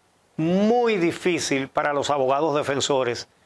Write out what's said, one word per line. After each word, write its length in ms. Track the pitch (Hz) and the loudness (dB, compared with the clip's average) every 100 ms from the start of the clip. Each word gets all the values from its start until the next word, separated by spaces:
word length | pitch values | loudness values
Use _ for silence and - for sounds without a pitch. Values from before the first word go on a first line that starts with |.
| _ _ _ - | _ _ _ -4
muy 640 | 160 185 214 240 233 208 | 0 2 2 2 2 2
difícil 720 | 170 - 185 160 - 139 135 | 0 0 -2 -2 -2 -2 -2
para 240 | - 151 | -2 -2
los 160 | 143 135 | 0 0
abogados 460 | 143 131 139 156 147 | 0 2 2 0 0
defensores 720 | 131 139 - 139 127 113 - _ | 0 -2 0 0 0 -4 -10 _